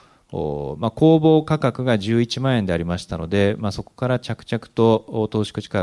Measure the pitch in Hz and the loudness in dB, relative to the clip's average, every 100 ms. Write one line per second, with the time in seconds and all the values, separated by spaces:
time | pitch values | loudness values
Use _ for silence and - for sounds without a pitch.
0 | _ _ _ - 76 73 69 76 113 - | _ _ _ -8 -6 -6 -8 -6 -6 2
1 | 160 160 156 156 151 156 127 - 127 110 | 4 6 6 4 2 0 0 -2 0 0
2 | 98 117 120 - 135 123 95 85 85 90 | 2 0 0 -2 0 0 0 -2 -2 -4
3 | - 85 82 101 101 110 107 - - - | -6 -8 -2 2 2 0 -6 -6 -12 -8
4 | 127 127 - 110 - 113 - - 113 110 | -4 -4 -4 -12 -6 -8 -6 2 4 4
5 | - 113 107 107 104 - - 104 | 0 -4 -2 -2 -2 -6 -4 -4